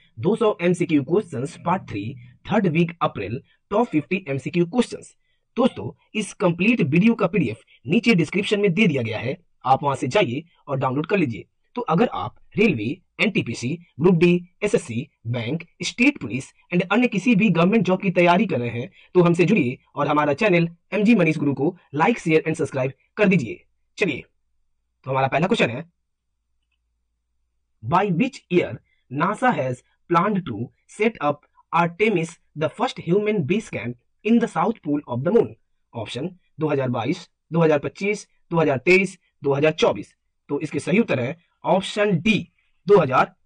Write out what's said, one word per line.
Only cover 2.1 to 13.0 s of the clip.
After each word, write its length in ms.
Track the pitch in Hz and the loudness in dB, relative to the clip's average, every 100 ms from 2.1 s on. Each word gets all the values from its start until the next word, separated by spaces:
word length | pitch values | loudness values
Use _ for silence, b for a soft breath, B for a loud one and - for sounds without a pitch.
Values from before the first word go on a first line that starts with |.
| 135 B B | -12 B B
third 220 | - 202 190 | -4 0 0
week 240 | 151 170 - | 0 0 -2
April, 380 | 160 - - 113 - _ - | -6 -4 -8 -10 -12 _ -4
top 160 | 202 240 | -2 0
fifty 360 | 151 - 185 - | -2 -2 -6 -4
एमसीक्यू 360 | 135 156 175 170 | -6 -4 -2 -2
questions। 480 | 247 233 - - _ _ _ _ - | 0 -2 -4 -16 _ _ _ _ 0
दोस्तों, 340 | 254 - - - _ | 0 0 -12 -12 _
इस 180 | 214 196 | -8 -8
complete 460 | - 185 170 196 240 | -2 0 0 0 2
video 320 | 160 156 220 | 2 4 4
का 120 | 226 185 | 2 0
पीडीएफ 340 | 190 123 113 _ b 117 | 0 -2 -4 _ b -2
नीचे 280 | 196 240 | 0 2
description 460 | 185 156 185 202 202 | 2 2 -2 -2 0
में 120 | 202 | 0
दे 120 | 165 220 | 2 0
दिया 160 | 131 | 0
गया 160 | 113 107 | -4 -6
है, 180 | 113 - _ _ | -8 -8 _ _
आप 180 | 131 - | 0 0
वहां 120 | 151 135 | 2 -2
से 120 | 131 | 0
जाइए 340 | 202 160 127 - b - | 2 0 -2 -10 b -8
और 120 | 135 | -4
download 280 | 131 131 160 | -2 -2 -2
कर 120 | 202 | 0
लीजिए। 280 | 147 104 - _ _ - | 0 -4 -12 _ _ -10
तो 60 | |
अगर 240 | - 170 226 | -2 0 0
आप 200 | - - - _ 147 | -2 -10 -12 _ 0
railway, 320 | 214 127 107 156 | 0 0 -4 -8